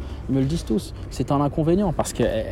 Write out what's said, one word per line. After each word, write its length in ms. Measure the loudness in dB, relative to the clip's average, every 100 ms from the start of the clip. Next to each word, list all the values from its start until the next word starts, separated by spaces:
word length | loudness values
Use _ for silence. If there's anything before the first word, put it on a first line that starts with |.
| -6 -8 0
Ils 60 | 2
me 60 |
le 40 | 2
disent 200 | 0 0
tous. 280 | -2 -2 -8 -8
C'est 220 | -4 0
un 100 | 2
inconvénient 520 | 2 2 2 4 2
parce 200 | 0 -2
qu'elle, 320 | 0 2 2 -2